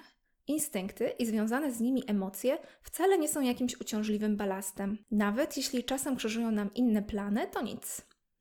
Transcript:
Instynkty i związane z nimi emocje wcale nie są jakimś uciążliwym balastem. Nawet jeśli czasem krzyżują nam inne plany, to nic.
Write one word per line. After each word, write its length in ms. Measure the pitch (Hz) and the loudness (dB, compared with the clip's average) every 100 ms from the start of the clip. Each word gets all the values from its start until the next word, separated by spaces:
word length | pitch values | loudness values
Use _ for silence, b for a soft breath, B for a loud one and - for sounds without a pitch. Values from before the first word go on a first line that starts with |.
| - _ _ _ - | -14 _ _ _ -4
Instynkty 600 | 302 - 202 190 - 233 | -2 0 -2 -6 -2 -4
i 160 | - 233 | 0 0
związane 460 | 214 220 247 302 | 2 2 0 0
z 80 | 233 | 0
nimi 240 | 233 262 - | 2 2 2
emocje 500 | 202 190 - 247 311 B B | 0 0 -2 0 0 B B
wcale 360 | - - 370 381 | -14 0 4 4
nie 100 | 302 | 2
są 140 | 311 | 2
jakimś 400 | 254 247 247 - | 0 2 -2 -2
uciążliwym 560 | - 214 214 208 214 208 | -4 -2 0 0 2 0
balastem. 600 | 202 190 202 - 196 214 - | 0 -2 -4 -4 -4 -4 0
Nawet 460 | 208 208 214 302 285 | 2 2 2 0 -2
jeśli 260 | 262 247 | -2 -2
czasem 320 | 240 269 311 254 | 0 -2 -2 -2
krzyżują 360 | 220 226 233 | -2 0 0
nam 220 | 208 202 | 0 0
inne 300 | - 247 214 | 2 4 4
plany, 440 | 208 208 202 208 349 | 0 -4 0 0 0
to 140 | - | -2
nic. 460 | 247 - - - - _ _ _ | -4 -6 -8 -10 -12 _ _ _